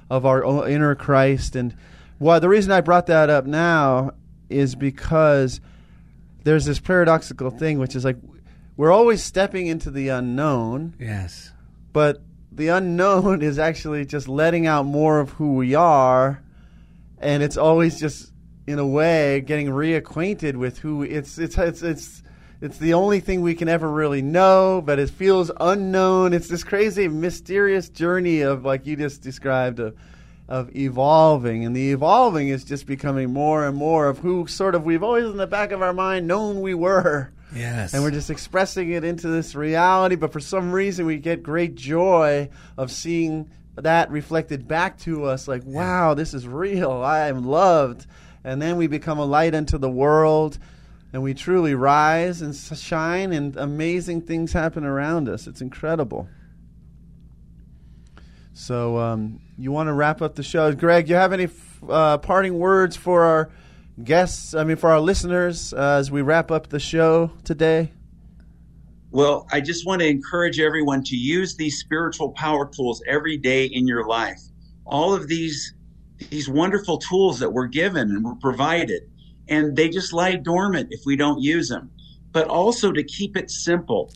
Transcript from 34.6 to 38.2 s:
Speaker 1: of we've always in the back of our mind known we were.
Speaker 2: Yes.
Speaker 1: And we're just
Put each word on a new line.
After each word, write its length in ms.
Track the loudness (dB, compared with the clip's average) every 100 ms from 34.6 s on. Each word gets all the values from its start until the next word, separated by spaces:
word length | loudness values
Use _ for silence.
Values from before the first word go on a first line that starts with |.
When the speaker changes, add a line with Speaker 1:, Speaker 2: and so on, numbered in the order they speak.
| 0 0
Speaker 1:
of 80 | 0
we've 180 | -2
always 220 | 0 0 -2
in 120 | -4
the 100 | -4
back 240 | -2 -4
of 100 | -2
our 120 | -2
mind 320 | -2 -2 -2 -2
known 340 | -2 -2 -4
we 120 | -4
were. 580 | -2 2 2 2 0 -4 -14 -14
Speaker 2:
Yes. 400 | -10 -6 -6 -4
Speaker 1:
And 100 | -2
we're 80 | -2
just 180 | -2